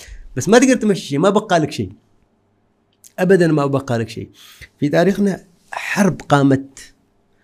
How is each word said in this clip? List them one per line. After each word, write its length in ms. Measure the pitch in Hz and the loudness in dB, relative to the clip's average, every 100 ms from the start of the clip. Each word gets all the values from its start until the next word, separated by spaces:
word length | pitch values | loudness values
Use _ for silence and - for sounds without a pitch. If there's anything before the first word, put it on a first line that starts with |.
| - - - 131 | -20 -20 -14 -8
بس 120 | 170 | 2
ما 100 | 240 | 4
تقدر 180 | 262 247 | 4 2
تمشي 300 | 214 185 - | 0 -2 -4
شيء، 120 | 143 | -2
ما 120 | 190 | 0
بقى 300 | 208 214 170 | 0 0 -2
لك 100 | 202 | -2
شيء. 220 | - 92 - _ _ _ _ _ _ _ _ _ _ _ - | -6 -10 -12 _ _ _ _ _ _ _ _ _ _ _ -4
أبدًا 280 | 185 190 170 | 2 4 4
ما 200 | 151 143 | 2 0
بقى 320 | 135 - 117 | -2 -2 -4
لك 100 | 110 | -4
شيء. 200 | - - - - - - _ | -10 -16 -18 -20 -20 -20 _
في 80 | 147 | -2
تاريخنا 560 | 160 175 185 202 - - _ _ | 2 2 2 -2 -2 -10 _ _
حرب 500 | - - 185 196 120 | -12 -6 0 0 -2
قامت 720 | - 143 139 135 - - - _ _ _ _ _ | 0 2 4 2 -2 -18 -20 _ _ _ _ _